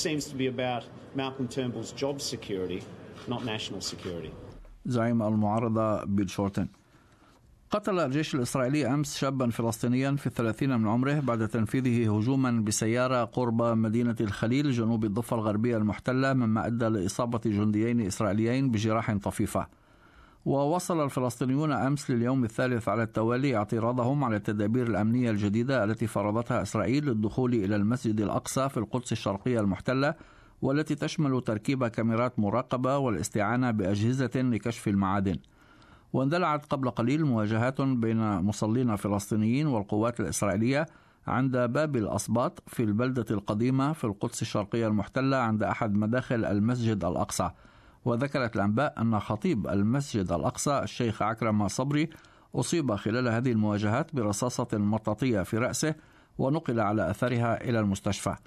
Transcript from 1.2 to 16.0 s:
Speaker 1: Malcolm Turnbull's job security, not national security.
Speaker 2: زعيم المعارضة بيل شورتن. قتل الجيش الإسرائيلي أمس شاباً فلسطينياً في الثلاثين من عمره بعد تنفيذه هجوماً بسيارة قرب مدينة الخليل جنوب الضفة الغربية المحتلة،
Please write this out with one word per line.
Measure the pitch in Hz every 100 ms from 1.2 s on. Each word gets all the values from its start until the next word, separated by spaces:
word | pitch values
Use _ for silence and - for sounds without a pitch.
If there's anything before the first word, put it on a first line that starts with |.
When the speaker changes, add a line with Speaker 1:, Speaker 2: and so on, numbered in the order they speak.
Speaker 1:
Malcolm | 135 131 127 135
Turnbull's | 127 110 107 -
job | 139 139
security, | - 123 - 95 90 92 - - - - -
not | 120 117
national | 110 - 98
security. | - - 95 85 78 - - - - - -
Speaker 2:
زعيم | 120 117 117
المعارضة | 107 107 104 110 117 110 110 104
بيل | - 98 95
شورتن. | - 98 107 95 - _ - - - - - - - -
قتل | 208 - 185
الجيش | 139 143 151 147
الإسرائيلي | 120 139 123 147 120
أمس | 143 143 -
شاباً | 139 135 120
فلسطينياً | 113 117 110 123 123 139 139
في | 123
الثلاثين | - 113 110 143 123
من | 110
عمره | 120 131 147
بعد | 131 117 110
تنفيذه | 120 110 135 127 120 110 104
هجوماً | 113 135 131
بسيارة | 117 107 104 110 120 127 127
قرب | 113 - 120 117
مدينة | 117 113 110 113 120 117
الخليل | 110 - 135 131 147
جنوب | 120 113 117 110
الضفة | 101 113 120
الغربية | 107 104 120 113
المحتلة، | 107 92